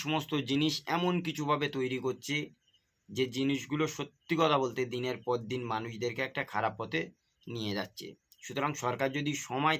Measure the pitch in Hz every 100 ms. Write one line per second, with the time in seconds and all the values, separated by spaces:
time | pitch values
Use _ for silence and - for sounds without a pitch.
0 | - 156 151 151 127 139 156 151 - 165
1 | 180 180 175 151 147 147 143 143 127 127
2 | 127 120 127 147 - - _ _ _ _
3 | - 104 131 117 135 139 - 151 156 -
4 | 143 _ - 165 160 143 127 113 123 123
5 | 127 117 123 117 107 127 120 110 113 110
6 | 120 117 131 143 131 104 110 107 107 160
7 | 175 - _ _ - 117 107 101 92 -
8 | 87 - _ - - 139 143 147 123 120
9 | 135 135 147 143 - 127 156